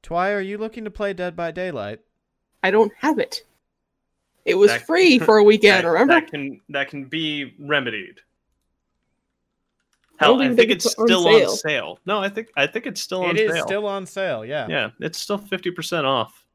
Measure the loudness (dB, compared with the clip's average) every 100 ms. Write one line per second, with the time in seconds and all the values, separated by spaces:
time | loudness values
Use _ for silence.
0 | -6 -4 -2 -4 -6 -8 -10 -10 -14 -8
1 | -8 -6 -8 -6 -8 -6 -8 -6 -10 -12
2 | _ _ _ _ _ _ 0 4 2 0
3 | -2 -2 -4 -8 _ _ _ _ _ _
4 | _ _ _ _ -2 4 4 4 -2 2
5 | 4 4 4 6 6 6 6 4 2 2
6 | 4 2 0 -10 -10 -12 _ -6 -6 -8
7 | -10 -8 -6 -6 -10 _ -4 -2 -2 -8
8 | -12 -20 _ _ _ _ _ _ _ _
9 | _ _ _ _ _ _ _ _ _ _
10 | _ _ 4 4 4 4 4 2 -2 0
11 | 2 4 6 6 4 -2 -4 -4 -6 -12
12 | -6 -4 -4 -8 -10 -4 -2 -2 -10 -12
13 | -8 -6 -2 0 0 -2 -2 -4 -4 -8
14 | -10 -8 -6 -6 -8 -8 -6 -6 -6 _
15 | -10 -10 -8 -8 -6 -8 -8 -8 -6 -4
16 | 0 -2 -4 _ _